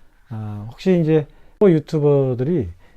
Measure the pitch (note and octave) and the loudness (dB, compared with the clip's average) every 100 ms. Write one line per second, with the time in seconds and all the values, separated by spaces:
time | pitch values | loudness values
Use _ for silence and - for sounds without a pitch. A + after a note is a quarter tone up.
0 | - _ _ A2 G#2+ G#2 G#2+ - F#3+ F3+ | -20 _ _ -12 -10 -12 -14 -6 0 0
1 | D#3 D#3 D3 - - _ G#3 D#3+ C#3+ D#3+ | 2 0 0 -12 -20 _ 2 4 0 0
2 | D3 C#3+ C3+ B2 B2+ F3 G2 - - | 2 2 2 -2 -2 -2 -4 -10 -20